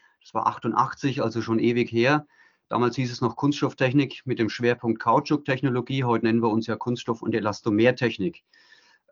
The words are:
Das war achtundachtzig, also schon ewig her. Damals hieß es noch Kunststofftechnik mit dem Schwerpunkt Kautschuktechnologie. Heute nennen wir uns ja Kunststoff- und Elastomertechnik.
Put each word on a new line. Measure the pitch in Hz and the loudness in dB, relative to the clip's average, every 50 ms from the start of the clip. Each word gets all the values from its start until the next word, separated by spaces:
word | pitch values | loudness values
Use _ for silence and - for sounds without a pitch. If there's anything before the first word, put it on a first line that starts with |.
| _ _ _ _ | _ _ _ _
Das | _ - - | _ -10 -6
war | 110 - | -2 -2
achtundachtzig, | - - - - 120 107 - 127 139 - - - 139 120 127 120 | -2 -2 -2 -4 -2 0 2 0 0 -2 -4 -4 -2 -2 -2 -2
also | 113 110 117 | -2 -2 -4
schon | 110 113 113 113 | -2 0 0 2
ewig | 101 117 117 123 120 117 | 2 2 2 2 0 0
her. | 117 117 117 131 147 151 147 _ _ _ _ _ _ _ _ - | 0 2 2 2 2 0 -2 _ _ _ _ _ _ _ _ -4
Damals | 110 113 120 120 120 | -2 0 0 0 0
hieß | - 131 123 | -2 -4 -4
es | 120 - 135 | -2 -2 -2
noch | 120 - | -2 -2
Kunststofftechnik | - - 143 143 - - 139 - - 135 127 120 143 139 - - - - | 0 0 0 0 0 -2 -4 -2 0 0 2 2 2 0 0 -4 -8 -6
mit | 127 120 104 | -4 -2 -2
dem | 113 104 | -2 -2
Schwerpunkt | - - 120 120 120 - - 117 110 - | -2 0 0 0 0 0 0 -2 -2 0
Kautschuktechnologie. | - 117 113 143 147 - 156 143 147 - 139 - - 135 120 123 117 - 135 135 131 | 2 2 2 2 2 0 -2 -2 -2 -2 -2 0 0 0 0 -2 -2 -2 -2 -2 0
Heute | 120 117 113 113 | 0 2 2 2
nennen | 113 113 117 113 | 2 2 2 2
wir | 117 | 2
uns | 107 113 113 | 2 0 0
ja | - 110 | -2 -4
Kunststoff- | 104 - 120 117 - - - 117 113 - | -4 -2 -4 -4 -2 -2 -4 -6 -4 -4
und | 113 113 | -2 -2
Elastomertechnik. | 113 101 107 101 - - 117 104 107 113 123 127 123 127 117 - - 95 87 - - _ _ _ _ _ _ - - _ _ _ _ _ _ | -2 -2 -2 -4 -4 -2 0 2 4 4 4 4 2 0 -2 -2 -2 -4 -4 -6 -8 _ _ _ _ _ _ -20 -20 _ _ _ _ _ _